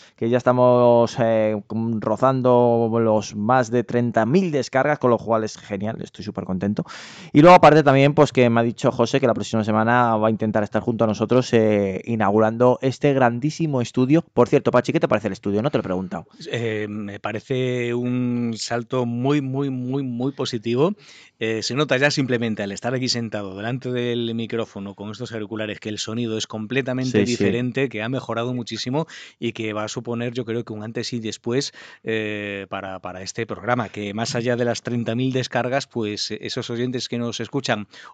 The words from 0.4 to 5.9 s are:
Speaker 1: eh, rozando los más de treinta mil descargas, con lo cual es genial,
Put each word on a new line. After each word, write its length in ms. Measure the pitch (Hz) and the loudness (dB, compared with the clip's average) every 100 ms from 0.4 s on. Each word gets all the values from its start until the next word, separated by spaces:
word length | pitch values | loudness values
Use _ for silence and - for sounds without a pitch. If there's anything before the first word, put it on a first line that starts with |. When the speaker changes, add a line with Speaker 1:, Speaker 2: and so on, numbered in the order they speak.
| 127 123 123 123 120 117 117 - | 2 4 6 6 6 6 4 2
Speaker 1:
eh, 400 | 113 110 107 107 - 110 113 110 | 2 2 2 -2 -4 -4 -2 -2
rozando 880 | 107 107 131 131 127 123 120 117 117 117 | -2 2 2 2 4 6 6 4 2 2
los 340 | 110 107 101 104 | 2 2 0 -4
más 360 | 107 131 113 | 2 2 2
de 120 | 120 | 0
treinta 420 | 110 120 120 113 110 | 0 0 0 0 2
mil 260 | 170 185 | 2 2
descargas, 480 | 143 117 131 143 147 | -2 -2 0 0 2
con 100 | 127 | 2
lo 80 | 113 | 2
cual 260 | 104 113 | 2 0
es 140 | 110 - | 0 -8
genial, 400 | - 98 107 | -10 -6 -6